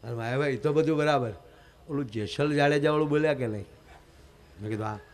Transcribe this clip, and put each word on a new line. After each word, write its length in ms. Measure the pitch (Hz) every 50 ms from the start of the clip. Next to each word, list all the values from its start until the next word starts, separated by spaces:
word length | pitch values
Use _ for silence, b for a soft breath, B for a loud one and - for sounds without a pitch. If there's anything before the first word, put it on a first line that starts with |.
| -
અને 100 | 117 120
માયાભાઈ, 380 | 117 113 117 127 135 151 143
"એ 40 | 131
તો 160 | 113 104 151
બધું 260 | 143 156 160 147 160 147
બરાબર, 340 | 151 151 147 139 123 113 98 - - B B B B B B B B -
ઓલું 160 | 147 143 143
જેસલ 460 | 117 104 113 107 101 - - 143 151
જાડેજા 380 | 147 147 143 147 147 147 143 151
વાળું 180 | 151 151 156 147
બોલ્યા 260 | 147 151 156 156 147
કે 120 | 127 127
નહીં?" 180 | 113 107 104 98 - - - - - - - - - - - - - - - - - - -
મેં 80 | 104 107
કીધું, 160 | 110 104 107
"હા." 120 | 107 107 98 - -